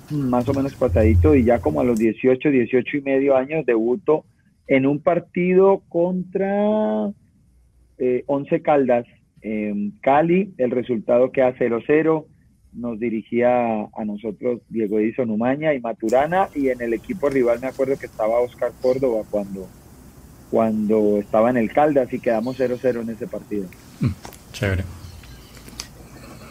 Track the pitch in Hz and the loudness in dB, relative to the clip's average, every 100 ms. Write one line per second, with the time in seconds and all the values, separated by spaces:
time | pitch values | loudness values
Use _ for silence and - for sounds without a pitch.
0 | - 147 131 123 120 139 135 - 123 117 | -8 -4 0 0 0 -2 -4 -2 0 4
1 | 110 - 156 143 117 117 - 147 127 113 | 4 6 6 6 4 2 0 0 0 2
2 | 113 107 127 127 156 131 113 127 - 147 | 0 2 2 2 2 2 2 0 0 -4
3 | 139 135 139 131 135 160 127 113 113 123 | 0 2 4 2 0 -4 0 0 2 -2
4 | - 156 - _ _ _ - 135 135 147 | 0 -2 -2 _ _ _ 0 2 2 0
5 | 180 170 - - 180 185 196 196 _ 170 | 0 -2 -2 -2 2 6 6 4 _ -2
6 | 175 185 180 190 196 202 208 214 214 214 | -2 -2 -6 -4 -2 0 0 0 -2 -2
7 | 208 - _ _ _ _ _ _ _ - | -4 -8 _ _ _ _ _ _ _ -4
8 | 127 123 - 139 139 165 165 147 127 120 | -2 -2 -2 -4 -2 -2 2 2 2 0
9 | 117 _ _ _ 104 107 107 104 104 - | -2 _ _ _ -8 -4 -4 -4 -6 -4
10 | 135 143 165 180 196 - 123 123 117 117 | 2 2 4 0 -2 -4 -2 -2 -2 -4
11 | - 120 127 - 127 127 123 117 110 151 | 0 2 2 2 0 0 -2 -2 0 2
12 | 160 160 - _ _ _ _ - 120 110 | 2 0 -4 _ _ _ _ -12 -10 -6
13 | 120 110 - 120 120 123 120 110 107 - | -4 -4 -4 0 2 2 0 -2 -6 -8
14 | 107 104 113 98 123 120 - 113 104 107 | -8 -6 -8 -6 -6 -6 -6 -4 -2 0
15 | 110 113 120 107 120 139 156 139 117 107 | -2 -2 -4 -2 -2 -2 -2 -2 -4 -6
16 | 110 123 147 185 190 147 135 123 117 113 | 0 0 2 0 -2 -2 -2 -2 -4 -4
17 | - 101 139 135 117 117 131 127 131 135 | -6 -4 -2 2 2 0 -4 -4 -2 -4
18 | 120 - 110 120 123 - 123 - 127 127 | -6 -4 -2 0 -2 -4 -8 -2 -2 0
19 | 135 110 101 104 98 95 90 - - - | 0 -2 -2 -6 -6 -10 -14 -18 -20 -20
20 | - - - - - 117 113 107 104 110 | -20 -20 -20 -20 -4 0 0 0 0 2
21 | 104 104 101 110 117 127 107 - 151 139 | 2 0 0 2 2 2 0 2 2 2
22 | 123 123 - 110 120 127 123 123 131 117 | 0 -2 -2 -2 -2 -4 -4 -2 -2 -2
23 | 113 107 107 104 - 104 90 - - - | -6 -10 -10 -10 -8 -8 -8 -14 -16 -4
24 | - - - - - - 101 92 - - | -4 -4 -14 -20 -16 -4 -2 -2 -6 -12
25 | - - - - - - - - - - | -18 -20 -20 -20 -20 -20 -20 -16 -18 -18
26 | - - - - - | -20 -20 -20 -20 -4